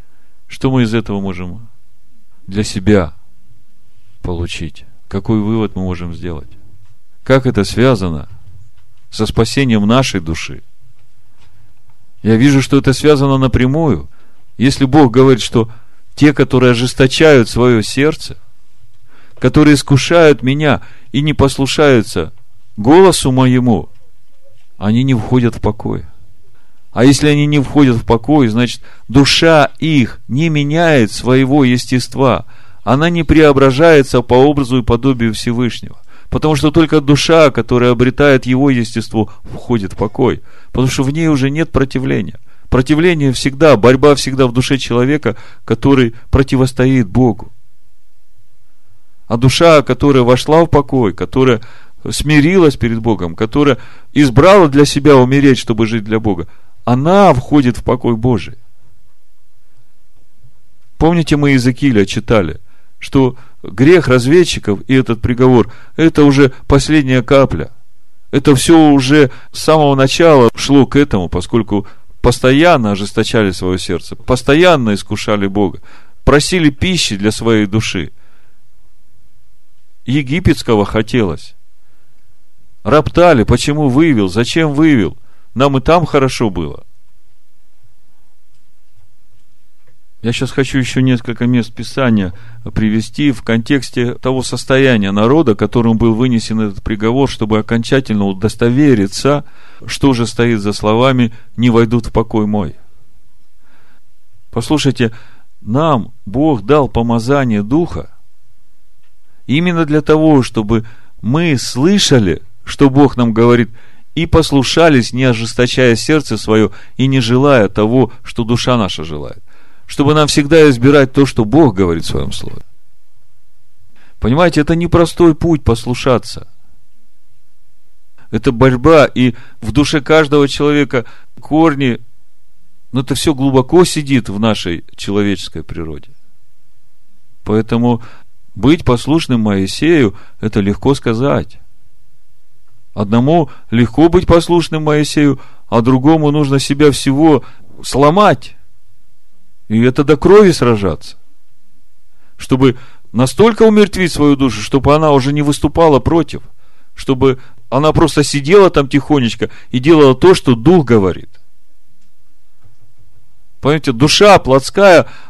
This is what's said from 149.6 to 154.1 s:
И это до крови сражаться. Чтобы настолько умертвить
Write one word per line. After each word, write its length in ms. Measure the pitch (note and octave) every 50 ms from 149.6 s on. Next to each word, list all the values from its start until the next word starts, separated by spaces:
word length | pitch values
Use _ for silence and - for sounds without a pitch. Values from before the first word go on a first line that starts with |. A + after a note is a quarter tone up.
| -
И 140 | - A2 A2+
это 220 | A#2+ B2+ B2 D3 C#3+
до 120 | D3 D3+
крови 360 | C#3+ - F3+ G3 G#3+ G#3 F3+
сражаться. 640 | - - B2+ A#2+ A2+ G2+ G2 F2 D2 - - - - - - - - - - - - - - - - - - - - - - - - - - - -
Чтобы 400 | - - - C3+ B2+ C3+ C3 A2+ - - - - - - -
настолько 520 | - A#2 C3 - - - G#3+ A#3 A3 - A3+
умертвить 480 | A3 G#3+ G#3 G#3 - - F#3 F#3 D#3